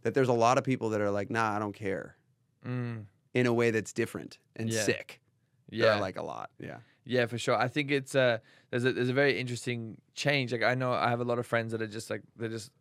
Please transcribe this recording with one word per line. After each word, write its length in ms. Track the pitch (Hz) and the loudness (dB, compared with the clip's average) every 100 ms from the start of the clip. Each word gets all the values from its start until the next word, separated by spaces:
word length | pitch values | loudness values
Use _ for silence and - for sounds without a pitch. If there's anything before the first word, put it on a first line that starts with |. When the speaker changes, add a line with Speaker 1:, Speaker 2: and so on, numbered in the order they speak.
Speaker 1:
that 120 | 113 | 0
there's 140 | 139 127 | 2 4
a 40 | |
lot 240 | 120 117 131 | 6 6 4
of 60 | |
people 260 | 127 131 113 | 2 -2 0
that 100 | 107 | 0
are 100 | 104 | 0
like, 200 | 101 101 | 0 -2
"Nah, 240 | 113 110 | 0 0
I 40 | 104 | 0
don't 160 | 107 | -4
care," 420 | 95 101 87 - _ _ _ _ _ 120 | -4 -4 -4 -6 _ _ _ _ _ -8
Speaker 2:
Mm. 380 | 123 120 113 104 _ _ | -6 -6 -8 -14 _ _
Speaker 1:
in 120 | 120 123 | 2 4
a 60 | |
way 180 | 117 117 | 4 4
that's 220 | 110 95 | 2 -2
different 460 | - 113 - 64 - _ | -4 -4 -4 -12 -18 _
and 160 | - 113 | -8 -4
Speaker 2:
Yeah. 120 | 113 | 0
Speaker 1:
sick. 380 | 104 - - - _ _ _ _ - | 0 -2 -6 -18 _ _ _ _ -12
Speaker 2:
Yeah. 160 | 107 113 | 0 2
Speaker 1:
That 100 | 104 | 2
I 40 | |
like 160 | 95 - | -2 -6
a 60 | |
lot. 280 | 82 57 - _ | -8 -10 -12 _
Yeah. 180 | - 67 - _ | -14 -14 -18 _
Speaker 2:
Yeah, 220 | - 123 117 | -2 0 0
for 120 | 120 | -2
sure. 180 | - 117 | 0 2
I 120 | 123 | 2
think 220 | 151 139 | -2 0
it's, 240 | 143 135 | -2 0
uh, 240 | 139 127 113 _ - _ | 2 4 2 _ -20 _
there's 140 | 123 | 0
a, 80 | 127 | 0
there's 160 | 98 123 | 2 0
a 40 | |
very 260 | 127 143 107 | 4 4 2
interesting 600 | 127 120 - 120 113 101 _ | -2 -6 -6 -6 -8 -14 _
change. 380 | - 143 143 123 | -4 0 0 0
Like, 100 | 120 | 0
I 100 | 110 | 2
know 180 | 127 127 | 2 0
I 160 | 113 104 | 2 2
have 100 | 120 | 0
a 40 | |
lot 140 | 120 120 | 0 -2
of 80 | 117 | 0
friends 260 | 117 113 | -2 0
that 80 | 113 | -4
are 40 | 110 | -4
just, 240 | 107 - | -6 -8
like, 120 | 110 - - | -8 -8 -10
they're 120 | 113 | -8
just 220 | 113 101 _ | -8 -12 _